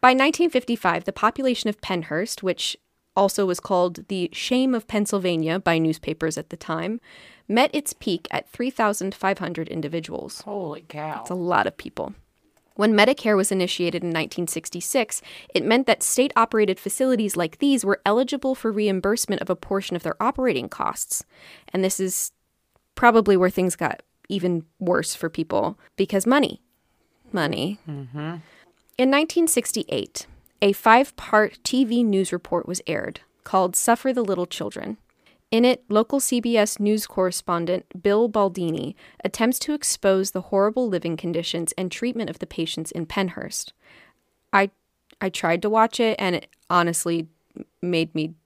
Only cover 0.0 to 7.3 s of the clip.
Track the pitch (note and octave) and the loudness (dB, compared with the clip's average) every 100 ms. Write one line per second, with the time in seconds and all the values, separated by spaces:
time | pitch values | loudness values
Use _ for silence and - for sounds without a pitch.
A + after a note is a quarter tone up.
0 | B3+ C4 C4+ D#4 E4+ B3+ A#3+ A#3 - E3 | 6 6 2 2 2 0 -2 -2 0 0
1 | F#3 - G#3+ - C4 A#3+ A3 G#3 - F3+ | -4 0 0 2 -2 0 -2 -6 -4 -4
2 | D#3+ D3+ A3 - F#3+ F3 - - _ _ | -2 -4 -4 -4 -4 -2 -4 -8 _ _
3 | _ - G3 - F#3+ F3+ - F#3 F3+ E3+ | _ 0 2 2 0 -2 0 0 0 -2
4 | - F#3+ F3 - - B3+ C4 A#3+ - G#3+ | -6 -4 -4 -6 -2 2 2 0 -2 -2
5 | G3+ G3+ F3+ E3+ D#3+ E3 - E3 D#3+ D#3 | 0 0 0 0 0 0 2 2 2 0
6 | - D#3+ D#3+ D#3 D#3 E3 - D#3+ E3+ A3+ | -6 -4 -4 -4 -10 -14 -8 -6 -4 -8
7 | - - - | -12 -20 -20